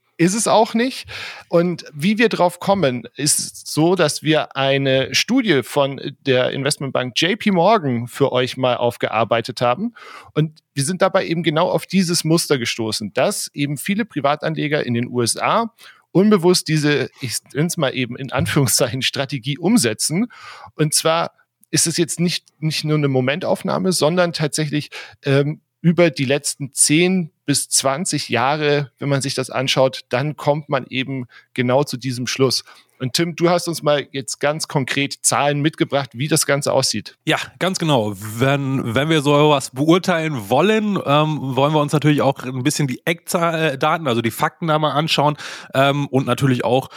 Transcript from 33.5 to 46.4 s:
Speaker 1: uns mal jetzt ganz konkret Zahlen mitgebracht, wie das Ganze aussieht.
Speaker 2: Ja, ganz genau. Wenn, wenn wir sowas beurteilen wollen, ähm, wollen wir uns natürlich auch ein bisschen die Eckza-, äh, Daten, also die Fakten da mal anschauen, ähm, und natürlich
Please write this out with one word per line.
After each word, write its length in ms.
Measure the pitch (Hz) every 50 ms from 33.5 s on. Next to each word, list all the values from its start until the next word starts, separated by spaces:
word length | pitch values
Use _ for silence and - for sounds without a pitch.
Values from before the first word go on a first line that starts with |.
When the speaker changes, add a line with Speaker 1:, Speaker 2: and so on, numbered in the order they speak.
| 180 175 - 175
Speaker 1:
uns 120 | 160 -
mal 260 | 147 147 147 143 - -
jetzt 300 | - 135 127 - - -
ganz 260 | - 143 151 156 -
konkret 520 | - - 147 127 - - 143 139 135 - -
Zahlen 400 | - - 123 117 139 147 143 143
mitgebracht, 480 | 143 165 - - 165 - 143 139 135 - -
wie 140 | 117 147
das 180 | 151 165 151 -
Ganze 280 | - 143 143 - 135 -
aussieht. 440 | 131 127 - - 107 - - - _ _
Speaker 2:
Ja, 120 | 156 151 120 - - -
ganz 220 | - 160 185 185 -
genau. 340 | 175 156 143 120 104 107 101
Wenn, 760 | 92 107 110 107 117 135 135 143 139 139 131 135 127 - 120 110
wenn 140 | 131 143
wir 140 | 160 160 156
sowas 480 | 131 147 147 143 151 151 143 135 - -
beurteilen 800 | - 123 151 156 170 190 - 190 175 160 160 160 147 117 101 98
wollen, 500 | 123 139 175 208 220 220 214 208 196 160 -
ähm, 320 | 135 143 151 156 156 156 131 127 135 123
wollen 180 | 131 135 151 156
wir 60 | 151
uns 140 | 147 143 160
natürlich 280 | 143 143 151 151 135
auch 220 | 107 135 139 - -
ein 200 | 127 135 127 123
bisschen 240 | 151 - - 147
die 140 | 131 123 - -
Eckza-, 680 | 160 175 170 _ - - 175 170 170 165 160 160 151
äh, 60 | 135
Daten, 280 | 135 156 156 170 170 160
also 160 | 131 117 180
die 100 | 117 113
Fakten 360 | - - 156 165 - _ 175
da 100 | 160 151
mal 140 | 151 156 147
anschauen, 460 | 131 143 165 165 - 151 143 147 151 - - - - - - - -
ähm, 340 | 131 139 139 139 147 143
und 200 | 139 135 131 127
natürlich 380 | 123 120 -